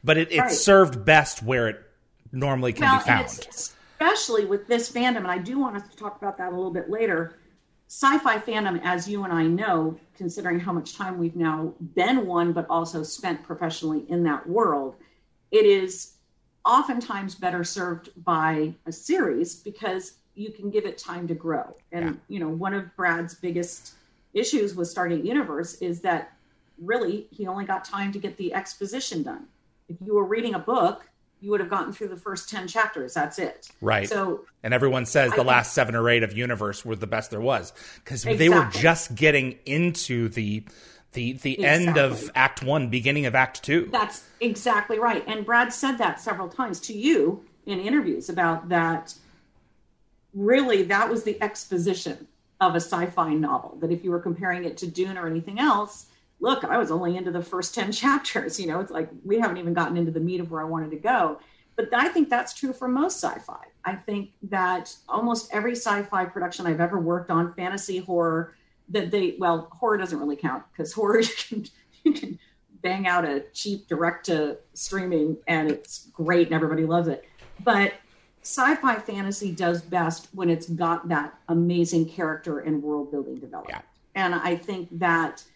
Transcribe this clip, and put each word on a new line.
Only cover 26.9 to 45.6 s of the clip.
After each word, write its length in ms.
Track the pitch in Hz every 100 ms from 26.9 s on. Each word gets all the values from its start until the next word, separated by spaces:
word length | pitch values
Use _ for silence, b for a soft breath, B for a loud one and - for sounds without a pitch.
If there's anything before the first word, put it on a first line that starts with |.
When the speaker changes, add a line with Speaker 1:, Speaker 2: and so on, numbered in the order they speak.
| 240 190 208 -
Speaker 2:
he 140 | - 190
only 180 | 190 196
got 180 | 190
time 280 | - 196 202
to 60 | 202
get 180 | 202 -
the 160 | 180
exposition 680 | 196 - - 196 247 - 165
done. 240 | 143 - - _ _ _ _
If 80 | 175
you 120 | 190 208
were 80 | 185
reading 280 | 220 233 185
a 40 |
book, 480 | 208 247 349 240 - _ _ _
you 60 | 202
would 100 | 208
have 120 | 175
gotten 200 | 196 -
through 160 | - 202
the 60 | 180
first 320 | 202 185 -
ten 160 | 208 180
chapters. 480 | 220 214 160 127 170
That's 240 | 156 -
it. 320 | 165 - - -
Speaker 1:
Right. 260 | 107 107 98
Speaker 2:
So 380 | 208 190 160 - _
Speaker 1:
And 140 | 110 123
everyone 320 | 135 127 117
says 240 | 147 127
Speaker 2:
I 60 | -
Speaker 1:
the 40 |
Speaker 2:
think 60 | 127
Speaker 1:
last 260 | 123 117
seven 220 | - 117 117
or 120 | 117
eight 140 | 120
of 160 | 110 104
Universe 480 | 123 110 104 98 117
were 100 | 110
the 120 | 101
best 240 | 110 -
there 100 | 104
was, 320 | 117 117 85 - B B -
'cause 160 | 131
they 260 | 226 214 160
were 100 | 175
Speaker 2:
Exactly. 240 | 120 -
Speaker 1:
just 340 | 165 165 - 113
getting 420 | 156 143 131 123 -
into 640 | 147 175 160 - 120 113
the, 340 | 113 104 107 - B B B _
the, 200 | 127 120
the 320 | 131 143 135 147
end 320 | 156 175 156
of 140 | 135
Speaker 2:
Exactly. 200 | 110 104 131
Speaker 1:
Act 280 | 135 -
One, 260 | 131 151 123
beginning 360 | 123 120 147 135
of 80 |
Act 300 | 131 131 -
Two. 260 | - 160 -
Speaker 2:
That's 320 | 247 262 - - -
exactly 600 | 233 - 247 208 208 214
right. 240 | 233 220 -
And 180 | 220
Brad 300 | 208 240